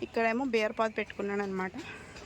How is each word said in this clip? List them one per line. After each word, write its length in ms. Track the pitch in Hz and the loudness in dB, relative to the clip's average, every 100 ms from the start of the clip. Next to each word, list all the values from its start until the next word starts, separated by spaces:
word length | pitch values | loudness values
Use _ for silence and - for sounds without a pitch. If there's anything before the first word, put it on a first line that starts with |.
ఇక్కడేమో 420 | - 240 226 233 | -2 2 4 2
బీరపాదు 480 | 269 220 214 220 220 | 2 4 2 2 2
పెట్టుకున్నాను 500 | 220 208 - 202 202 | 2 -4 -4 -2 0
అనమాట. 300 | 202 190 185 254 - - - - | 0 0 -2 -4 -10 -12 -14 -8